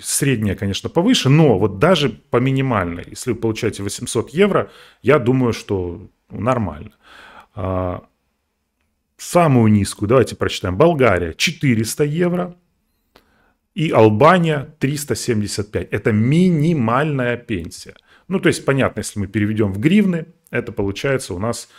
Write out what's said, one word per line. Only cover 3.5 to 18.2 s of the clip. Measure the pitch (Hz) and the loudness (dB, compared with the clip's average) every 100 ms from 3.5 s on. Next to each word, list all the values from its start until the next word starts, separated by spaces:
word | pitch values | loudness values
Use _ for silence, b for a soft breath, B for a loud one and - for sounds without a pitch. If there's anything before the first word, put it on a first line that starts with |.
| 110 110 - | -2 -4 -4
восемьсот | 98 - 123 120 - | -8 -8 -6 -4 -4
евро, | 151 202 160 104 B B B | 0 2 0 -4 B B B
я | 117 147 | 2 2
думаю, | 117 131 120 | 2 2 0
что, | 104 - 98 87 87 92 _ _ | -2 -4 -4 -4 -10 -16 _ _
ну, | - | -6
нормально. | 107 123 95 76 107 - B B B B B | -2 -2 -4 -8 -16 -20 B B B B B
А, | - 95 92 92 - - _ _ _ _ _ _ _ _ _ _ _ | -8 -4 -4 -4 -8 -14 _ _ _ _ _ _ _ _ _ _ _
самую | - 175 165 127 110 | -2 2 4 4 4
низкую, | 107 95 - 104 | 4 0 -4 2
давайте | 131 - 101 | 2 2 -2
прочитаем. | 95 - 95 92 | -6 -4 -4 2
Болгария | 170 156 120 90 87 - | 2 4 2 2 -2 -4
четыреста | - 147 143 110 107 - | -4 -2 0 0 -2 -2
евро | 147 156 180 175 180 - _ _ _ _ _ b b b b b _ - | -2 -2 -2 -2 -6 -12 _ _ _ _ _ b b b b b _ -4
и | 156 | 0
Албания | 131 110 107 156 180 165 147 131 _ | 4 6 6 6 6 2 -2 -6 _
триста | 135 147 - - | -4 -4 -4 -4
семьдесят | - 110 101 - 98 | -2 -2 -4 -6 -6
пять. | 92 90 | -8 -6
Это | 107 120 | -2 0
минимальная | 107 117 160 185 160 151 160 110 123 160 139 120 117 | 2 2 4 4 2 2 0 0 0 0 -2 -2 -4
пенсия. | - 95 - - - - b b | -6 -6 -6 -14 -20 -20 b b